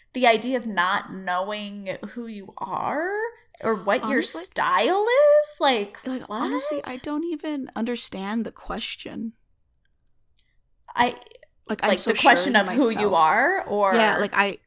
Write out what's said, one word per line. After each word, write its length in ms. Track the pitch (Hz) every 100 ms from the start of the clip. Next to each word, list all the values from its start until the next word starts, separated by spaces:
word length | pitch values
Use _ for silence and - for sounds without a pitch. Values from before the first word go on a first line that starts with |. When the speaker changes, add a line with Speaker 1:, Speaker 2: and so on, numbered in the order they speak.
| _
Speaker 1:
the 120 | 254 247
idea 300 | 226 233 262
of 80 | 226
not 480 | 190 180 202 -
knowing 840 | 180 190 180 196 208 208 202 196 - 202
who 140 | 240 233
you 280 | 214 196 -
are 540 | - 185 - 262 349 403 466 - _ -
or 140 | 220 220
what 240 | 196 233
your 100 | -
Speaker 2:
Honestly, 280 | 277 170 -
Speaker 1:
style 640 | - - 147 185 262 370 427
is, 520 | 508 587 587 587 -
like, 480 | 302 240 208 - -
Speaker 2:
like, 200 | 262 -
Speaker 1:
what? 120 | 208
Speaker 2:
honestly, 400 | - - 571 587 -
I 120 | 254
don't 280 | - 294 339
even 440 | 311 311 294 254 -
understand 680 | 226 240 - 190 196 226 220
the 60 |
question. 800 | - - 185 - - - 202 220 - _ _ _ _ _ _ _ _ _ _ _ _ _ _ - -
Speaker 1:
I, 200 | 247 - - - _ _ -
Speaker 2:
Like, 140 | 220
Speaker 1:
like, 20 |
Speaker 2:
I'm 140 | 208 190
so 160 | -
Speaker 1:
the 60 | 220
question 340 | 294 240 277
Speaker 2:
sure 80 | 220
Speaker 1:
of 80 | 196
Speaker 2:
in 60 | 240
Speaker 1:
who 140 | 226
you 60 | 214
Speaker 2:
myself. 180 | 208
Speaker 1:
are, 540 | 175 160 202 320 381 -
or 260 | 208 196 226
Speaker 2:
Yeah, 220 | 220 170
like, 140 | 196
I, 260 | - 202 180